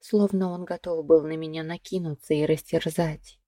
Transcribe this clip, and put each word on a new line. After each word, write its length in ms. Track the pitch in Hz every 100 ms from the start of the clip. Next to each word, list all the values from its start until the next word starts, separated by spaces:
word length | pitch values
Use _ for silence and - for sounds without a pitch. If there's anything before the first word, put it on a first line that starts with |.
Словно 500 | - 208 202 190 185
он 160 | 175 180
готов 400 | 175 - 165 151
был 160 | 160
на 160 | 151 160
меня 240 | 160 160
накинуться 720 | 160 170 - 185 170 147 -
и 100 | 151
растерзать. 960 | 151 160 - 165 165 156 170 151 - _